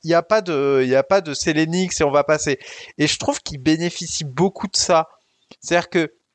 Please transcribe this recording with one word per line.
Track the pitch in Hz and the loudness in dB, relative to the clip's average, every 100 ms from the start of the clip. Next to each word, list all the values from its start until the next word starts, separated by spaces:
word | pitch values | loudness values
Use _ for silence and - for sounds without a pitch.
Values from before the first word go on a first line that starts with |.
il | 156 | 0
y | |
a | 170 | 0
pas | 170 220 | 2 0
de, | 180 147 139 139 | 0 0 2 2
il | 127 | 4
y | 131 | 2
a | |
pas | 135 196 | 4 2
de | 160 | 0
c'est | 135 170 | -4 -2
les | 151 160 | 0 0
Knicks | 175 185 - | 0 -2 0
et | |
on | 151 | 2
va | 143 | 2
passer. | 143 151 - 135 - - - - | 2 0 0 -4 -6 -18 -12 -2
Et | 151 | -2
je | - | 0
trouve | - 294 | -4 -4
qu'ils | - 147 | -6 -4
bénéficient | 131 160 170 - 170 - | 0 0 0 -6 -8 -8
beaucoup | 151 131 190 - 196 | -6 0 0 0 -4
de | - | -2
ça. | - 170 160 _ _ _ _ - | 2 2 2 _ _ _ _ -18
C'est-à-dire | - 175 170 | -2 0 0
que | 175 160 _ _ | -2 -2 _ _